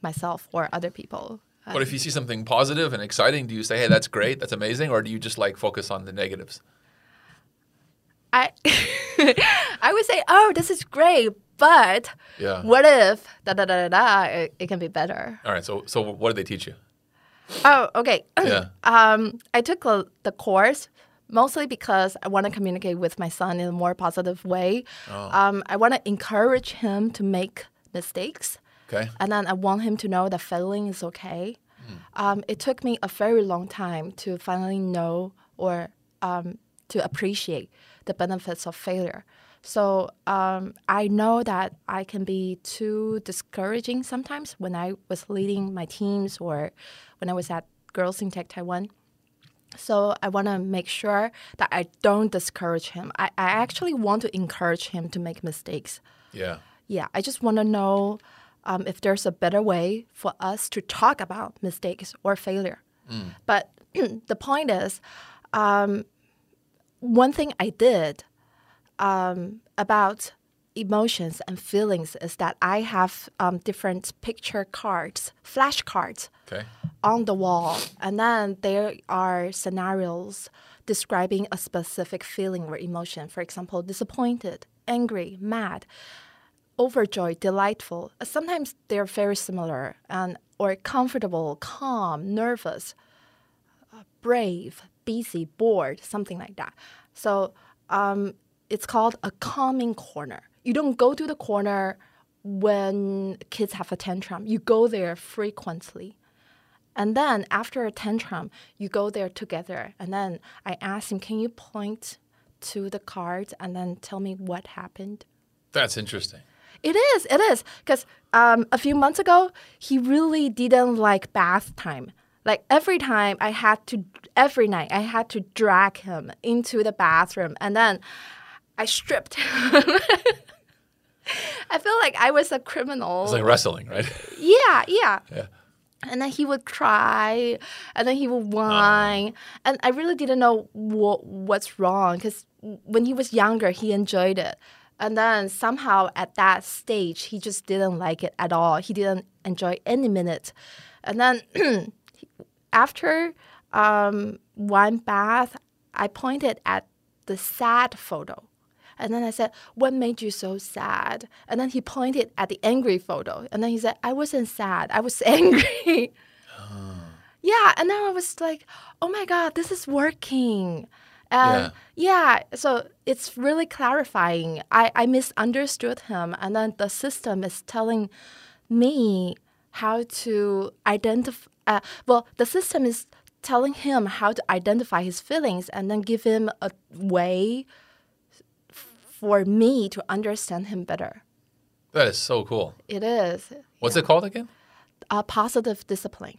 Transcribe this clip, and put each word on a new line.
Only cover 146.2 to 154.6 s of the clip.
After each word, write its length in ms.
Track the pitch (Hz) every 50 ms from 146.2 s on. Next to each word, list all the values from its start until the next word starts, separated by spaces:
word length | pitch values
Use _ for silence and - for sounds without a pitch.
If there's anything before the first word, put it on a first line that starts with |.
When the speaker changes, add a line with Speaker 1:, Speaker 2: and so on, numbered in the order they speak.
| 180 - -
Speaker 1:
that 280 | - 185 190 185 190 -
stage, 600 | - - - - - 226 208 185 170 165 - -
he 160 | - 220 196
just 260 | - 214 190 - -
didn't 320 | - 196 196 196 190 180 165
like 240 | 180 170 165 - 185
it 100 | - - -
at 140 | 175 170 175
all. 240 | 165 170 170 156
He 160 | 165 185 - 196
didn't 320 | 202 196 196 190 185 185 _ _ _ -
enjoy 340 | 190 180 - 190 175 180 - -
any 220 | - 240 269 269
minute. 460 | 226 196 185 175 175 165 - - - - - - - - - - - - _ -
And 160 | - 208 233
then 220 | 247 254 247 226 - _ -
<clears throat> 380 | 381 415 285 233 185 - - - _ _ _ _ - - - _ - - _ _ _ _ -
after, 640 | - 226 233 - - - - - 320 320 339 339 330 _ _ - - - _ _ -
um, 640 | 214 208 214 208 208 208 202 208 202 208 214 220 - _ _ _
one 440 | 214